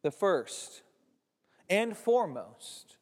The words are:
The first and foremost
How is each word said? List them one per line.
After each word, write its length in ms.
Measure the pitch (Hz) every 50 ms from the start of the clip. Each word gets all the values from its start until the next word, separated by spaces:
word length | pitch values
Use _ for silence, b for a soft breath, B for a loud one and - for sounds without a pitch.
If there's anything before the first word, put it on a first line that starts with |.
| -
The 80 | 151
first 720 | - - 202 196 180 135 110 - - - - - - - _ _ _ _ _ _ _ _ _ _ _ _ b b b b b -
and 280 | 185 208 233 233 208
foremost 1000 | - - 233 233 247 226 165 131 120 87 104 120 _ - - - - - _ - _